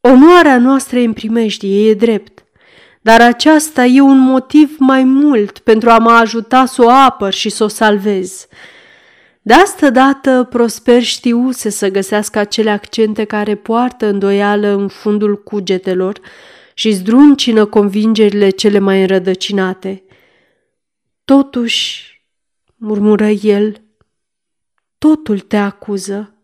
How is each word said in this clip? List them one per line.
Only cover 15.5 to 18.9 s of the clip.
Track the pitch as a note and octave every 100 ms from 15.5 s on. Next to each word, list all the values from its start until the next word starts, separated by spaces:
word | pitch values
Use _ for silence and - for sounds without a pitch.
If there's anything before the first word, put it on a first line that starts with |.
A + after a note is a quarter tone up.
| G#3 F#3 F#3 F#3+ F#3 F#3 G#3 - - - - _
și | - A3
zdruncină | G3+ F#3 A#3+ D4 C#4 - A3
convingerile | G#3 G#3+ G3+ G3 A3 A3 G#3+ G#3 G3
cele | F#3+ G#3+ G3+
mai | G3